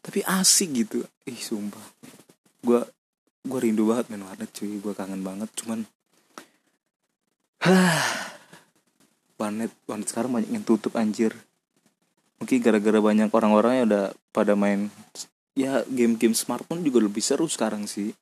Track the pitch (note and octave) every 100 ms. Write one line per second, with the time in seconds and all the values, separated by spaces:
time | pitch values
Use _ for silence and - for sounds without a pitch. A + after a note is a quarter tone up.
0 | - G3+ - F#3+ F#3 - F#3 C3 A2 B2
1 | - _ - A#2 - A2 G2+ A2 - _
2 | - - _ _ _ _ A#2+ A#2+ A#2+ _
3 | _ _ _ _ - C3 A#2+ A2 G#2+ A#2
4 | A2+ G#2 F#2+ G2+ A2 - G#2 G#2 G2+ G2+
5 | G2 F#2+ F#2+ F#2+ A2 - - A2+ A2+ _
6 | _ _ _ - - _ _ _ _ _
7 | _ _ _ _ _ _ E3+ F#3 F3+ D#3+
8 | - - - - _ - _ _ _ _
9 | _ _ _ _ G#2+ G#2 A2+ - - A2
10 | G2+ - A#2+ A#2+ G#2+ A#2 G#2 A2 A#2 A#2
11 | G#2+ G#2 A2 - - _ _ _ _ _
12 | _ _ _ _ A2+ C3 A#2 G#2+ G#2 G#2+
13 | G#2+ G#2+ G#2+ A2+ A2 G#2+ A2 B2+ A#2 G#2
14 | G2 - _ - G#2 G2+ G2+ G2+ G#2 -
15 | - - - _ _ - C3+ C3+ - C3
16 | A#2 A2+ A#2 A2+ - A#2+ - E3+ E3 A#2+
17 | G#2+ G#2 - C#3+ D#3+ - A2 G#2+ G#2 -
18 | G#2 -